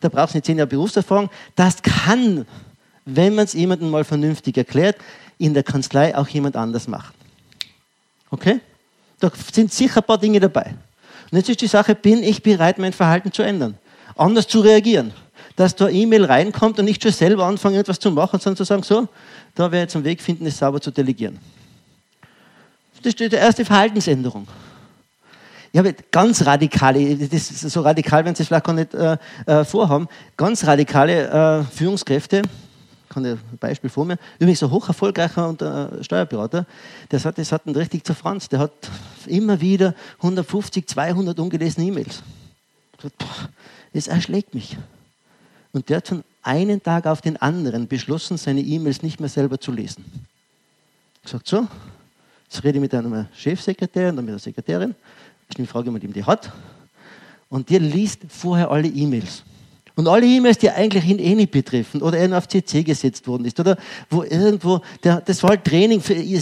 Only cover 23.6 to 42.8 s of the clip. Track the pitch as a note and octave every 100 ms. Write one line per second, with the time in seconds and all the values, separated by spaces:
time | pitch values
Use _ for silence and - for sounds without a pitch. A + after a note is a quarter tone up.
23.6 | A3+ G3+ G#3+ G#3+ F3 C3 B2 G#2 G2+ -
24.6 | - - - _ _ _ _ _ - -
25.6 | - D#3+ F#3+ - - E3 G#3+ A3 - C#3+
26.6 | D3+ - C3+ C3+ C#3+ D3 C#3+ D#3 - C#3
27.6 | D#3 E3+ D3 D#3+ - D3+ E3 E3+ D#3+ E3
28.6 | E3+ D#3+ F3 - D#3+ D#3+ - - - D3+
29.6 | D3 G3+ G3 C#3+ E3+ - - - F3 A3+
30.6 | D3+ C#3+ C#3+ C#3+ D3 E3+ B2+ D3+ D#3+ D#3
31.6 | C#3 - E3+ G3 - C#3 - G3 G#3 -
32.6 | - _ _ _ _ C#3 B2+ A2+ A2+ A#2
33.6 | A#2+ C#3+ C3 - E3 F3 - - F3 E3
34.6 | C#3 F3+ - E3+ G3+ F#3 E3+ - E3+ D#3+
35.6 | D#3 C#3 C#3+ - C#3+ F3 F3 A2 A2+ E3+
36.6 | F3+ - - - - C3+ D#3 D#3 D3+ D#3+
37.6 | D3+ C#3+ E3+ E3+ - D3+ E3+ G3 - C3+
38.6 | D3 _ - - - - - F3 A3 F#3
39.6 | F3+ G3 F#3+ E3+ - - F3 F#3 E3+ G3+
40.6 | G3+ - - - D#3+ F3+ F#3 E3 E3+ E3
41.6 | D#3+ D#3 F3 F3+ - - - - - _
42.6 | _ _